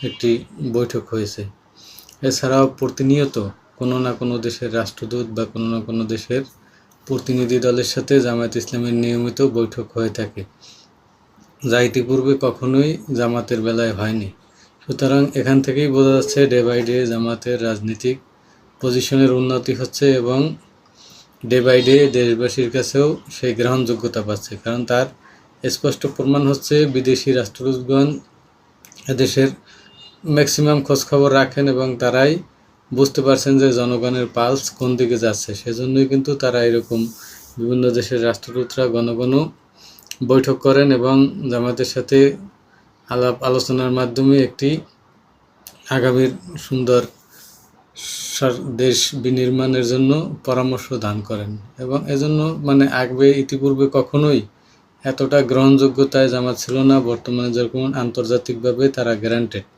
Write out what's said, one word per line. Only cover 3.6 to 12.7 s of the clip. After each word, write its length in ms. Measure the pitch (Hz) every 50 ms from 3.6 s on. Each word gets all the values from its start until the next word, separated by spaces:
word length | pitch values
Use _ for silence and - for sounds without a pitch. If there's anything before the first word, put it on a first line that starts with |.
| _ _ _
কোনো 200 | _ 127 123 127 127
না 140 | 131 123 120 -
কোনো 140 | 123 120 120 120
দেশের 320 | 117 120 117 - 123 117 107
রাষ্ট্রদূত 520 | 117 113 110 - - - 110 117 123 120 113 110
বা 80 | 113 117 104 -
কোনো 140 | 113 113 113 113
না 40 | 113 107
কোনো 160 | 113 117 113 113
দেশের 380 | 107 110 107 - - 123 131 139 - _ _ _ _ _ _ _ _ _ _ _
প্রতিনিধি 520 | - 135 131 - - 127 127 127 117 120 127 123
দলের 220 | 127 123 123 123 - -
সাথে 200 | 135 120 - 143 139
জামায়াত 340 | 123 120 120 117 117 113 -
ইসলামীর 400 | 120 107 - - 120 120 120 120 117 120
নিয়মিত 360 | 120 120 117 120 120 120 - 139 139 117
বৈঠক 300 | 117 117 110 - - 113 - -
হয়ে 180 | 117 113 110 104 -
থাকে, 240 | 113 98 - - 95 - _ _ - - - - _ _ _ _ _ _ _ _ _ _ _ _ _ _ _ _ -
যা 160 | 131 113 123 123 120
ইতিপূর্বে 440 | 117 127 120 120 131 131 127 135 139 135 -
কখনোই 460 | 127 117 - 131 127